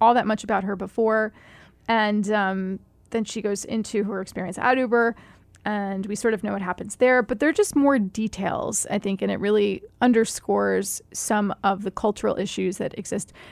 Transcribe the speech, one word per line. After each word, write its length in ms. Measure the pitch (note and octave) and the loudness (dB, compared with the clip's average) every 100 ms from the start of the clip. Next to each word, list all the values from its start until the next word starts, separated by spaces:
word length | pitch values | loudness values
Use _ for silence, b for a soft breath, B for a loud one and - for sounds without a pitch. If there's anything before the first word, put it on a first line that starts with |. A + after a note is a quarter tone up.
all 120 | A3+ | 4
that 120 | A#3+ G#3 | 4 2
much 160 | G#3+ | -2
about 220 | - G3 | 0 -2
her 100 | F#3+ | -2
before. 580 | F#3+ F#3+ - A3 A3 G#3+ b b b b _ - | -6 -4 0 2 2 0 b b b b _ 0
And, 420 | A3+ G#3+ G#3 G3+ | 2 2 0 0
um, 480 | G#3+ F#3+ F#3+ F#3+ F#3+ - _ _ | 0 0 -2 -4 -8 -12 _ _
then 140 | A3+ | -4
she 180 | G#3 A3+ | -4 -4
goes 240 | G#3 G3+ - | -4 -4 -4
into 380 | A3 G#3 G#3+ | -6 -2 -2
her 180 | G3+ G3 | -2 -4
experience 340 | F#3+ F#3 F3+ F3+ | -8 -8 -8 -2
at 220 | B3+ B3+ | 2 2
Uber, 360 | B3+ A#3 A#3 A#3 b b _ - G#3 | 4 4 2 0 b b _ -10 -4
and 400 | G#3 G3 G3 G3 | -4 -4 -4 -6
we 100 | G#3 | -2
sort 160 | A#3 | 0
of 100 | G#3+ | 0
know 100 | G#3+ | -2
what 80 | G3 | -4
happens 340 | F3+ F3+ G#3 - | -4 -6 -8 2
there, 260 | B3+ B3+ | 4 4
but 180 | - A3 | 2 0
they're 120 | D4 | 2
just 240 | E4 G#4 C#4+ | 2 2 4
more 220 | C#4 C4+ | 4 4
details, 880 | F#3+ A3 A3 - F#3+ - - G#3+ - | 2 -2 -4 -4 -4 -2 -2 -4 -2
I 80 | G3+ | -4
think, 220 | G3+ G3 | -2 -2
and 100 | G3 | -2
it 80 | G3 | 0
really 440 | G3+ G#3+ G3+ F#3+ - _ | 2 2 2 -2 -10 _
underscores 1040 | B3 A3+ A3 - - G3+ G3+ F#3+ G3 - - | 4 4 2 -2 -2 2 2 0 -2 -8 -10
some 420 | - - G#3 G3+ - | -8 -2 0 0 0
of 200 | G3 G3 | -2 0
the 80 | G3 | -4
cultural 480 | - G#3+ G3+ G#3+ - | -2 -2 0 -2 -2
issues 400 | G3+ - F#3+ F#3+ | -4 -2 -2 -2
that 200 | G3+ - | -6 -8
exist, 360 | - G3+ - B B | -8 -8 -8 B B